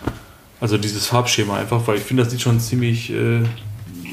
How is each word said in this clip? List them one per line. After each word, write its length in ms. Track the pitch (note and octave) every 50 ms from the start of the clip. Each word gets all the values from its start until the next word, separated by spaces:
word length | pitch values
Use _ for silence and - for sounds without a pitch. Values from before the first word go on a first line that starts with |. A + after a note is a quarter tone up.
| - - - - - - - - - - - -
Also 200 | - G#2+ G#2+ G#2
dieses 260 | G#2 G#2 G#2 G2+ -
Farbschema 520 | - A#2+ A#2+ A#2 - - - G#2+ G2+ G2+ G2+
einfach, 280 | G2+ - A#2+ A2+ A2+
weil 120 | A2 G#2+ G#2
ich 60 | A2+
finde, 200 | - B2+ B2+ A#2+
das 80 | A#2
sieht 100 | B2+ A#2+
schon 180 | - B2 A#2 A2+
ziemlich, 520 | A#2 - B2+ B2 A#2+ A#2 A#2 A#2 A#2 -
äh, 320 | A2 A2+ A#2 A#2 A#2 A#2 A#2 A#2 A#2 - - - - - - - - - - -